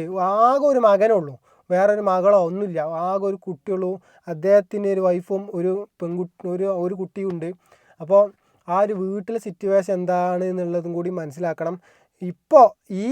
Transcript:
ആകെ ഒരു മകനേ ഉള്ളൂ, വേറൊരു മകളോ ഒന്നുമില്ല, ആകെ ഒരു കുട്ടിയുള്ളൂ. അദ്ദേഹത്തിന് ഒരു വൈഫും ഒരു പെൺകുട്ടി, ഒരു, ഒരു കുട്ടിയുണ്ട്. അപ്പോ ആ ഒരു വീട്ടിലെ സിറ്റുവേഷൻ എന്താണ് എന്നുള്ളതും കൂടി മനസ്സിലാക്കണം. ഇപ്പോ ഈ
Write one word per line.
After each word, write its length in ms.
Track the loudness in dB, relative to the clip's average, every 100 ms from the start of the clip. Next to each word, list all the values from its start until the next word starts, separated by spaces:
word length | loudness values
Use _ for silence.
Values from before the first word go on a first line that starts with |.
| -6 -4 -2
ആകെ 400 | 2 4 4 2
ഒരു 140 | 4
മകനേ 340 | 4 4 4
ഉള്ളൂ, 200 | 2 0 -12 _ _ -2
വേറൊരു 320 | 2 2 2
മകളോ 360 | 0 2 4 4
ഒന്നുമില്ല, 380 | 4 -2 -6 -4 -6 -4
ആകെ 240 | -4 -2 -2
ഒരു 120 | -6
കുട്ടിയുള്ളൂ. 540 | -10 -12 -6 -4 -4 -6 _ _ -12
അദ്ദേഹത്തിന് 600 | -4 4 4 4 -4 -2
ഒരു 120 | 0
വൈഫും 420 | 0 0 -2 -6 -6
ഒരു 200 | -4 -2 -4 -6
പെൺകുട്ടി, 500 | -10 -8 -6 -8 _ -8
ഒരു, 180 | -4 -2 -2
ഒരു 180 | -4
കുട്ടിയുണ്ട്. 540 | -6 -8 -6 -6 -6 -8 -12 _ _ _ -14
അപ്പോ 180 | 2 4 4 -2 _ _ -4
ആ 80 | 0
ഒരു 140 | 0
വീട്ടിലെ 440 | -2 -4 -6 -6 -8
സിറ്റുവേഷൻ 560 | -10 -8 0 0 0
എന്താണ് 500 | -2 0 0 0 -2
എന്നുള്ളതും 480 | -2 -4 -4 -4 -4
കൂടി 180 | -6 -6
മനസ്സിലാക്കണം. 680 | -6 -10 -6 -6 -4 -6 -8 _ _ _ -12
ഇപ്പോ 380 | -10 -10 4 8 8 4 -10
ഈ 140 | -6 -4